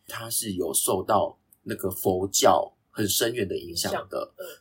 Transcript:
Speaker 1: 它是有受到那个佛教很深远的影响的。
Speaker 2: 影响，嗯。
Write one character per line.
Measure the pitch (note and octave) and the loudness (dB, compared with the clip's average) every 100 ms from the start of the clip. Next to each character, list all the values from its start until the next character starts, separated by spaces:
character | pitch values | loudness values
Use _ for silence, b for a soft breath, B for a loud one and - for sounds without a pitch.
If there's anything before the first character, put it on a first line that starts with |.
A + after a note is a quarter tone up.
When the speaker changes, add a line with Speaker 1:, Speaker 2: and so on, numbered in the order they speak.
| - | -16
Speaker 1:
它 | - A2+ | -12 -6
是 | A2+ A2+ | -4 -4
有 | F2+ F#2 | -2 0
受 | - - - | 0 0 0
到 | - G#2 D#2 - _ - | 2 2 2 -4 _ -16
那 | - A2 | -10 -4
个 | F#2+ | -4
佛 | F#2 - F#2 G2 | -2 0 0 0
教 | - A2+ E2+ - _ _ | 4 6 6 2 _ _
很 | - G#2 | -4 0
深 | - A#2 B2 | 2 0 0
远 | F2 | -4
的 | - | -4
影 | - E2 | -6 -4
响 | - | -2
的。 | - | -4
Speaker 2:
影 | - | -4
响， | - - - | -8 -8 -10
嗯。 | B B | B B